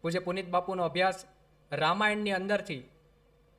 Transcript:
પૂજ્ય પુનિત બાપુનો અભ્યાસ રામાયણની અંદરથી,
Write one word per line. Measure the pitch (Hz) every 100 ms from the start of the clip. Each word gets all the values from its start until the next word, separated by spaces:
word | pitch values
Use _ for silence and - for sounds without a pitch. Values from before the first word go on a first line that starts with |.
પૂજ્ય | 170 175
પુનિત | 180 185 180
બાપુનો | 180 180 185
અભ્યાસ | 170 175 185 185 - _ _ _ _
રામાયણની | 143 160 190 214 208 208
અંદરથી, | 190 190 202 185 139 - _ _ _ _ _ _